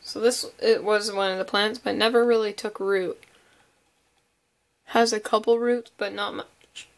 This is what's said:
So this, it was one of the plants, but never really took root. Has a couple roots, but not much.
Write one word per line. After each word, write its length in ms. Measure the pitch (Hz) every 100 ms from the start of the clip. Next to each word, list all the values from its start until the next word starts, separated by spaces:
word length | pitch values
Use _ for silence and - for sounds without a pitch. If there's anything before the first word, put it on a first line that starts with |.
So 160 | - -
this, 260 | 220 240 - -
it 240 | - 220
was 280 | 190 208 214
one 200 | 196 196
of 60 | 185
the 80 |
plants, 340 | 190 208 214 247
but 160 | -
never 300 | 196 214 233
really 280 | 240 233 214
took 260 | 208 220 208
root. 420 | 196 196 180 - - _ _ _ _ _ _ _ _ _ _ _ _ _ _ _
Has 280 | _ 233 233
a 60 | 214
couple 400 | 214 220 214 233
roots, 320 | 240 240 233 _
but 160 | 202
not 200 | 202 202
much. 540 | 208 - _ _ - -